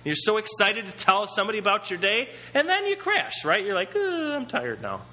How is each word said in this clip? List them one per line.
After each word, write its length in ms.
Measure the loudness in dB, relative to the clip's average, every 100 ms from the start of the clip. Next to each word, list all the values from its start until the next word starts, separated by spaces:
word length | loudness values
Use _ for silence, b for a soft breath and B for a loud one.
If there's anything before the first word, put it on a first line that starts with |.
You're 120 | -2
so 220 | 0 2 0
excited 480 | 0 2 2 2
to 60 | -6
tell 340 | -2 2 4 2
somebody 320 | -2 0 0
about 300 | 2 2 0
your 100 | -2
day, 300 | 0 0 -2 B B
and 140 | 0 2
then 180 | 2
you 100 | 0
crash, 480 | -2 0 0 0 -4
right? 200 | 2 2
You're 120 | 2
like, 200 | 0 0
Uh, 400 | 0 0 0 -2
I'm 100 | -4
tired 360 | -4 -4 -4 -4
now. 200 | -4 -6 -8